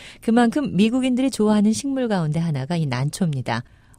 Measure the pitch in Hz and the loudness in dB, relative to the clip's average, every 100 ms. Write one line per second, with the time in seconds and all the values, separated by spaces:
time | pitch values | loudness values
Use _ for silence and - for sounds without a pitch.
0 | - - - 226 233 302 262 175 220 254 | -20 -8 0 4 4 2 -2 2 2 2
1 | 262 247 262 - 214 214 208 220 277 269 | 0 0 0 2 2 4 2 0 -2 -2
2 | 240 190 156 160 170 139 135 175 147 123 | -2 0 0 -2 -2 -2 -2 -2 -2 -2
3 | 143 - 175 139 120 117 - _ _ | -4 -2 -2 -2 -4 -4 -6 _ _